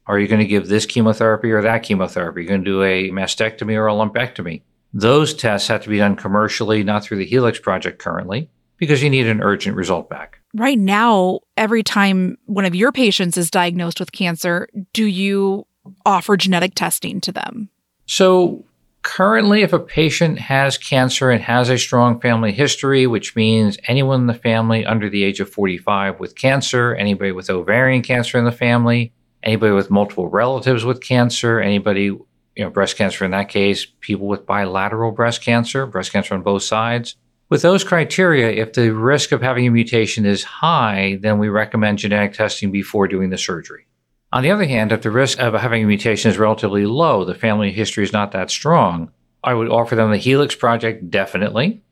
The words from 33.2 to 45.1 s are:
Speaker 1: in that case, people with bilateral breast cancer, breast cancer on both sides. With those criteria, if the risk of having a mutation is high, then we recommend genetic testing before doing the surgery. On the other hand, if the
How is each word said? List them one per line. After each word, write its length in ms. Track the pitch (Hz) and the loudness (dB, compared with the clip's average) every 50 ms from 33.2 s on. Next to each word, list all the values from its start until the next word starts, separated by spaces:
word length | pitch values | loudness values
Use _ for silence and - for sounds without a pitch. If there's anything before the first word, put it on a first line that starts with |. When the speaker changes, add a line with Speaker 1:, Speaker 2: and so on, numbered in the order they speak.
| 98 | -4
Speaker 1:
in 60 | 92 | -2
that 180 | 92 98 101 - | -2 -2 -4 -2
case, 380 | - 101 98 101 98 - - - _ _ | -2 0 0 0 0 -2 -6 -12 _ _
people 260 | - - 104 95 98 | -6 -6 -6 -4 -4
with 180 | 101 101 95 - | -6 -6 -6 -4
bilateral 640 | - 98 104 101 92 92 95 98 101 110 110 117 113 | -4 -4 -2 -2 -4 -4 -4 -4 -4 -4 -4 -4 -4
breast 320 | 107 113 117 117 117 - - | -2 -2 -2 -2 -2 -4 -2
cancer, 440 | 120 117 120 117 - - 135 135 | 0 0 0 0 -2 -4 -6 -6
breast 260 | 123 - 92 92 - - | -4 -6 -8 -6 -2 -4
cancer 220 | 101 98 - 101 | -4 -2 -2 -6
on 80 | 92 90 | -4 -2
both 220 | 101 101 98 - | 0 -2 -2 -2
sides. 520 | - 110 110 113 117 120 120 117 - - _ _ _ _ _ _ - | -2 -2 -2 -2 -2 -2 -4 -6 -8 -16 _ _ _ _ _ _ -2
With 140 | 151 143 - | -2 2 4
those 200 | 170 190 190 - | 4 4 4 2
criteria, 680 | - 185 170 151 151 - - 185 175 160 135 117 113 | 0 0 0 0 0 0 0 2 4 4 4 2 2
if 240 | 101 104 110 - - | 0 -2 -4 -2 0
the 180 | 127 120 113 110 | 2 2 2 2
risk 400 | 110 113 127 147 139 - - 147 | 2 2 2 2 2 0 0 -2
of 80 | 135 | -2
having 260 | 120 131 127 123 123 | 0 -2 0 0 2
a 40 | 123 | 2
mutation 560 | 117 117 113 117 123 113 110 104 - 113 104 | 4 2 2 2 2 0 0 0 0 0 0
is 180 | 101 101 95 - | 0 0 0 -4
high, 720 | - - - 156 165 170 147 120 107 101 98 98 98 98 95 101 | -10 -8 -2 0 0 2 2 0 0 0 0 -2 -2 -2 -2 -2
then 160 | 107 107 104 | 0 0 2
we 100 | 104 107 | 0 0
recommend 480 | 101 107 107 107 - 113 107 104 104 | 0 0 -2 0 0 0 0 0 0
genetic 380 | 101 - 101 104 104 104 101 - | -2 -2 0 0 0 0 -2 -2
testing 360 | - 110 98 - - 104 98 | -2 -2 -2 -2 -4 -4 -4
before 380 | 95 98 98 - - 107 98 92 | -2 -2 -4 -2 0 0 0 0
doing 220 | 98 92 95 92 | 0 -2 -2 -2
the 80 | 92 87 | -4 -6
surgery. 480 | - - 90 80 - - - - _ _ _ _ _ _ _ _ _ - | -6 -6 -6 -8 -8 -14 -20 -20 _ _ _ _ _ _ _ _ _ -6
On 120 | - 123 131 | -4 0 2
the 80 | 160 | 2
other 160 | 202 208 190 | 2 2 0
hand, 260 | 139 131 113 110 104 113 | 0 0 0 0 0 0
if 80 | 107 | 0
the 100 | - 110 | -2 0